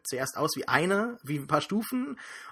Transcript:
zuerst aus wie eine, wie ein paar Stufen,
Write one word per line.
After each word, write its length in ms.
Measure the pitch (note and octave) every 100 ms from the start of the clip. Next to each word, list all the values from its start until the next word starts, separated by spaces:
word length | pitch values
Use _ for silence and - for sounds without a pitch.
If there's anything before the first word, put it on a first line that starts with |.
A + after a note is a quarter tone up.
zuerst 340 | - C3 C3 -
aus 180 | D3+ C3+
wie 120 | -
eine, 500 | C3 F3 G3 A#3 A#3
wie 140 | C3+ D3
ein 100 | C3+
paar 140 | D3+
Stufen, 580 | - G#3 A3 B3+ C#4 B2+ - - -